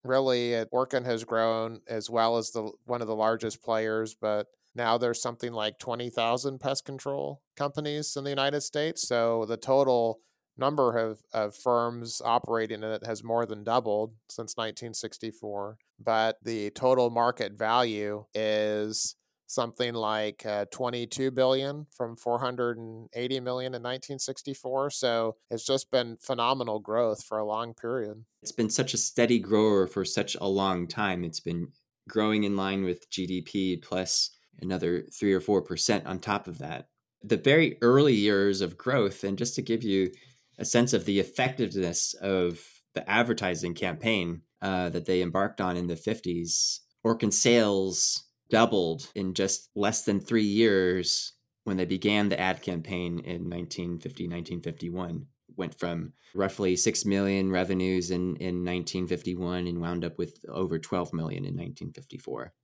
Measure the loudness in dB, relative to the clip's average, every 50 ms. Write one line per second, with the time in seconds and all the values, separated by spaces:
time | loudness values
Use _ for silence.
0 | 0 2 2 2 4 4 2 2 2 0 0 -2 -2 0 0 0 0 2 0 -2
1 | 0 0 -2 -2 -2 -2 0 2 2 2 2 0 -2 -4 -6 -12 _ -8 -6 -6
2 | -6 -2 2 2 4 4 4 2 0 -2 -4 -4 -6 -6 -10 _ _ -6 -4 -4
3 | -2 -4 0 2 2 2 2 0 -2 -6 -6 -6 -4 -2 0 0 0 0 -2 -2
4 | -4 -4 -8 _ -2 -2 -2 -2 -4 _ _ _ _ _ _ -2 2 2 2 4
5 | 2 0 0 -2 -4 -4 -4 -6 -8 -6 -4 -2 -4 -4 -4 _ -8 -6 -6 -4
6 | -6 -4 -2 0 0 2 0 0 0 -4 -6 -4 -4 -2 -2 -2 -4 -6 -12 -8
7 | -6 -6 -4 -4 -4 -6 -6 -10 _ _ _ -6 -6 -4 -4 -4 -4 -4 -4 -2
8 | -4 -4 -4 -4 -4 -4 -2 0 0 0 0 0 -2 -2 -2 -2 -2 -2 0 -2
9 | 0 0 2 2 2 2 2 0 0 -2 -4 -4 2 4 6 6 6 6 4 4
10 | 4 2 0 -4 _ _ _ _ _ _ _ 0 0 0 4 4 4 4 4 2
11 | 0 0 -4 -8 _ _ -2 -2 -2 -2 -4 -2 2 2 4 4 2 0 -4 -6
12 | -8 -6 -6 -4 0 2 2 2 2 0 -2 -2 0 -2 -4 -6 -4 -6 -6 -6
13 | -4 -6 -6 -6 -4 -2 0 0 0 -2 -6 -6 -2 0 0 2 2 2 0 0
14 | -2 -4 -8 _ _ _ -12 -12 -10 -8 -6 -4 -4 -6 -6 -8 -12 -8 -8 -6
15 | -8 -8 -10 -10 -10 -12 -10 -10 -10 -8 -8 -8 -8 -8 -12 _ _ _ _ _
16 | -2 2 2 4 4 2 0 _ -6 -6 -4 -2 -4 -6 -4 0 4 4 6 6
17 | 4 2 4 2 2 2 2 0 -6 -6 -4 -4 0 2 4 4 4 2 0 -2
18 | -2 -4 -4 -6 -10 _ -4 -2 0 2 2 2 2 2 0 0 -2 -2 0 0
19 | -2 -2 -4 _ _ _ _ _ _ -4 -2 -2 -2 -2 -2 -4 -4 -2 -2 -2
20 | -2 0 0 0 -2 -4 -4 -6 -6 -4 -2 -2 -4 -4 -6 -4 -4 -4 -2 -4
21 | -6 -6 -4 -2 -2 0 2 2 4 4 4 2 0 -4 -6 -8 -12 _ -8 -8
22 | -8 -8 -8 -6 -2 -2 0 0 0 -2 -2 -2 -2 -2 -2 -6 -10 -14 -14 -16
23 | -18 -12 -8 -6 -4 -2 -4 -4 -4 -4 -4 -4 -4 -6 -8 -6 -6 -6 -6 -8
24 | -8 -10 -6 -6 -6 -6 -6 -8 -8 -10 -10 -8 -6 -4 -2 -2 -2 -2 -2 0
25 | 0 0 2 2 0 -2 -4 _ _ _ -8 -6 0 0 0 0 0 _ 0 0
26 | 0 0 -8 -10 -6 -4 0 2 2 2 2 0 0 -2 -4 -4 -4 0 2 2
27 | 2 2 0 -2 -4 -4 -4 -2 -2 -2 -2 -4 -4 -6 -8 -8 -6 -4 -4 -4
28 | -4 -6 -8 -14 -18 _ _ _ -12 -8 -2 0 0 2 2 0 0 0 0 -2
29 | -2 0 2 2 4 6 4 2 4 4 4 6 6 6 6 4 4 2 0 -2
30 | -2 0 0 -2 -2 -2 -4 -4 -2 0 2 2 2 2 2 0 -2 -4 -4 -2
31 | -2 -2 0 -2 -4 -6 -6 -6 _ -4 -4 -4 -6 -8 _ _ _ _ _ _
32 | _ -2 0 2 2 4 2 2 2 2 0 0 0 0 0 0 0 -2 -2 -4
33 | -8 _ -6 -6 -4 -4 -4 -6 -6 -4 -4 -2 0 0 -2 -4 -4 -4 -4 -2
34 | -2 0 0 0 0 -2 _ _ _ _ _ -10 -6 -4 -2 -2 0 0 0 -2
35 | -4 -8 -8 0 2 4 4 4 4 2 2 2 2 0 -4 -2 2 2 0 0
36 | 0 -6 -8 -6 -2 -2 -2 -2 -2 -8 -12 -10 -10 -10 -10 -10 -12 _ _ _
37 | _ _ _ _ 0 0 0 4 6 6 6 6 6 4 2 4 4 6 8 8
38 | 8 8 6 6 6 4 4 6 4 4 2 2 -2 -4 -4 -4 -2 0 2 2
39 | 2 0 -2 -4 -4 -4 -2 -2 -4 -4 -4 -4 -2 -2 -2 -2 0 2 2 2
40 | 2 0 -2 -10 -20 -20 _ _ _ _ _ -8 -4 2 4 4 4 4 2 0
41 | 2 2 2 2 0 0 0 -2 -2 -2 0 -2 -2 -2 0 -2 -2 0 0 -2
42 | -2 -4 -4 -4 -2 0 2 2 2 0 -2 -4 -14 -20 -20 -20 _ _ _ -8
43 | 0 2 4 4 4 4 0 0 0 -2 -2 -2 -4 -4 -4 -2 -2 -4 -4 0
44 | 0 2 2 2 0 -2 -4 -8 _ _ _ _ -4 -2 0 0 0 -2 -2 -4
45 | -2 0 2 2 2 2 2 0 0 0 0 -2 -2 -2 0 -2 -2 -4 -4 -4
46 | -2 -4 -4 -2 -4 -4 -4 -4 -2 -2 0 0 0 0 -2 -4 _ _ _ _
47 | 0 0 2 2 2 2 2 4 6 6 6 6 6 6 4 2 2 0 0 0
48 | 0 0 0 -4 -6 _ _ _ _ _ 6 6 6 6 6 2 2 2 0 -4
49 | -6 -8 _ -4 -4 -2 0 0 2 2 0 -2 -6 _ _ 0 0 2 2 2
50 | 0 2 0 0 0 2 2 2 4 4 4 6 6 6 6 6 4 4 2 2
51 | 0 0 -2 -2 -2 -6 -12 _ _ _ _ _ _ -2 0 0 0 0 -2 0
52 | 2 2 4 4 4 2 2 0 0 0 0 -2 -4 -4 -4 -4 -4 -4 -4 -4
53 | -4 -4 -4 -6 -6 -6 -8 -6 -6 -6 -6 -6 -8 -8 -6 -6 -6 -6 -6 -6
54 | -8 -12 -8 -8 -8 -6 -6 -8 -8 -8 -8 -6 -6 -8 -8 -6 -8 -6 -6 -6
55 | -6 -6 -6 -8 -10 -12 _ _ _ _ -6 -6 -4 -4 -4 -6 -4 -4 -4 -4
56 | -6 -8 _ _ _ _ -2 -2 -2 0 0 0 2 2 2 4 2 2 0 0
57 | 0 2 2 4 4 2 2 2 2 2 2 2 2 2 2 2 2 2 2 0
58 | 0 0 -2 0 0 -2 -2 -4 -4 -4 -2 -2 -2 -2 -2 -2 -4 -4 -4 -4
59 | -2 -2 -2 -2 -2 -4 -4 -2 -2 -2 -2 -2 -2 -2 -2 -2 -2 -2 -2 -2
60 | -4 -4 -4 -4 -6 -6 -6 _ -16 -8 -4 -2 -2 0 0 -4 -2 -2 -2 -2
61 | -2 -2 -4 -4 -4 -4 -4 -6 -6 -6 -6 -6 -8 -8 -10 -10 -12 -12 -12 -14
62 | -18 _ -18 -16 -10 -10 -8 -8 -10 -12 _ _